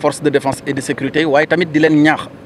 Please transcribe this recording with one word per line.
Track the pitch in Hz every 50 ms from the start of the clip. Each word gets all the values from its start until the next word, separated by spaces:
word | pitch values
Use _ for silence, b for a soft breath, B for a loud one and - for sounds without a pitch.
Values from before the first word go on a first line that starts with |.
force | - 147 143 -
de | 151 151
défense | 135 139 127 139 131 - -
et | -
de | 139 135
sécurité, | 123 - 143 - 135 135 - 151 160
waaye | 156 139 143 156
tamit | - 160 170 180
di | 160 151 151
leen | 156 156 156 147
ñaax, | 147 156 147 - - - - - -